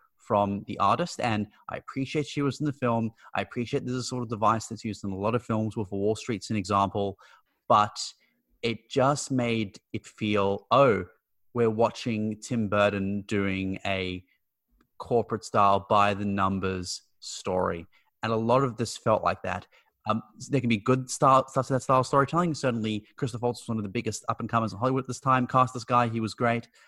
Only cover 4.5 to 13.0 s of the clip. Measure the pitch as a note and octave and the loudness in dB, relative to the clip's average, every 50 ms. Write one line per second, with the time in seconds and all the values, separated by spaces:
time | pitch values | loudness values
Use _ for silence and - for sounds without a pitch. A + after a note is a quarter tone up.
4.5 | A2+ A2 - - - - - A2 G2 - - G2 F#2+ F#2+ G2+ G#2+ A#2 A#2+ - - | 2 2 -2 -6 -10 -8 -8 -8 -8 -6 -8 -8 -6 -2 -2 0 0 -2 -2 -2
5.5 | A2+ A2 A2 A2 - A#2 G2+ F#2 G2+ G2 G2+ G#2+ A2 - - - A2+ F#2+ - - | -2 -2 -2 -2 -4 -6 -6 -4 -4 -2 0 0 0 -2 -4 -6 -6 -6 -4 -4
6.5 | A2 G#2+ F2+ G2+ G#2 G2 G2 F#2+ - G#2 G2+ G2 F#2 - - - - _ _ _ | -2 -2 0 2 2 2 2 2 0 -2 -4 -4 -6 -10 -16 -20 -20 _ _ _
7.5 | _ _ _ - A#2+ G#2 G#2 G#2+ - - - - - _ _ _ _ _ _ _ | _ _ _ 4 6 6 6 4 0 -6 -10 -10 -12 _ _ _ _ _ _ _
8.5 | _ _ - A#2 A2 - _ - - C3+ B2 C#3 D3 C#3 - - C3+ B2+ A#2+ A#2 | _ _ -4 -4 -4 -6 _ -4 0 2 4 4 2 0 -2 -2 -2 0 0 0
9.5 | A2+ A2+ A2 F#2+ - - _ _ - G#2+ - - - - A2 G#2+ G#2 G2+ G2 G2 | 0 -2 -2 -4 -8 -14 _ _ -12 -10 -10 -14 -8 -4 -2 0 2 2 2 2
10.5 | G2+ G2+ - - A#2 C3+ C#3+ B2+ G2+ F#2+ F#2 - _ _ _ _ _ _ _ _ | 0 -2 0 2 4 6 6 6 4 2 -2 -6 _ _ _ _ _ _ _ _
11.5 | - A#2+ A#2 A2+ A2 A2 A2+ G#2+ - - - B2+ A2 G#2+ G#2+ A2 G#2+ - - - | -2 0 2 2 4 2 2 2 0 -2 -4 -4 -2 -2 -2 -4 -6 -8 -6 -4
12.5 | B2+ A#2 G#2+ F#2+ G#2 G#2 G2+ G#2 G2+ G2+ | -2 -2 0 2 4 4 4 4 2 0